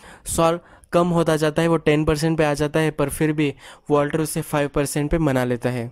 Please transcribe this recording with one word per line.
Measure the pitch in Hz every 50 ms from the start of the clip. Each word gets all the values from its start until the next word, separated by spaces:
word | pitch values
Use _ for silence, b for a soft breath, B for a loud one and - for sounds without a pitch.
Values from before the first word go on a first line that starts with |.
| B B B B B
सॉल | B - - 165 165 170 170 - B B B B B
कम | - 175 175 180
होता | 170 170 165 160 156
जाता | 151 156 156 151 165
है, | 165 170
वो | 165 160
टेन | - - 151 151 156
परसेंट | 151 160 147 156 165 160 156
पे | 160
आ | 151 147
जाता | 143 151 147 147 165
है, | 156 156
पर | 147 - 147 139
फिर | - - 160 156 156
भी | 151 151 143 135 B B B B B B -
वॉल्टर | 147 147 143 143 151 160
उसे | 160 147 - 165
फ़ाइव | 151 - - 147 143 143
परसेंट | - 156 143 139 - 156 143 147
पे | 156 170
मना | 165 147 131 131 127
लेता | 123 123 120 117 123
है। | 123 123 113 120